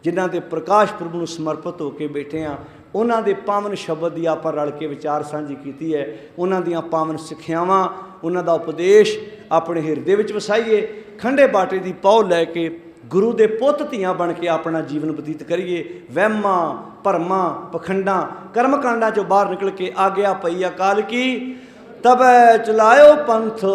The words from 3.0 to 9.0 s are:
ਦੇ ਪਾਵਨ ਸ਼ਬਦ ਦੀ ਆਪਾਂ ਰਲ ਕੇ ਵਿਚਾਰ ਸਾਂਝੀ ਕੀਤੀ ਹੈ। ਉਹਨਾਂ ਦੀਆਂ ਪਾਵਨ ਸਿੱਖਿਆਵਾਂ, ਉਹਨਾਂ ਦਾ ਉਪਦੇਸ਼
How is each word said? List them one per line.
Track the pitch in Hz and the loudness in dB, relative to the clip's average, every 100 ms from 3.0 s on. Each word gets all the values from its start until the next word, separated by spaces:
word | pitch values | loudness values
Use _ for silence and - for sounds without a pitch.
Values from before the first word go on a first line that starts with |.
| 233 226 | 0 0
ਦੇ | 202 | 0
ਪਾਵਨ | 196 208 202 208 | -2 -2 -2 -2
ਸ਼ਬਦ | 196 - 156 170 | -8 -6 -4 -4
ਦੀ | 160 165 | -2 -2
ਆਪਾਂ | 160 160 | -2 -4
ਰਲ | 151 147 | -4 -4
ਕੇ | 143 156 | -6 -10
ਵਿਚਾਰ | 139 151 151 | -8 -4 -4
ਸਾਂਝੀ | 147 151 147 | -4 -8 -8
ਕੀਤੀ | 139 139 131 160 | -10 -12 -10 -6
ਹੈ। | 151 139 - - - | -4 -6 -12 -18 -6
ਉਹਨਾਂ | 180 185 | -2 -2
ਦੀਆਂ | 170 170 | -2 -6
ਪਾਵਨ | 165 160 160 156 | -4 -4 -2 -6
ਸਿੱਖਿਆਵਾਂ, | - 156 - 165 175 190 180 - - - | -10 -14 -6 -4 0 2 0 -6 -16 -10
ਉਹਨਾਂ | 165 180 | -6 -4
ਦਾ | 170 | 0
ਉਪਦੇਸ਼ | 160 160 156 180 208 | -2 -2 -2 6 6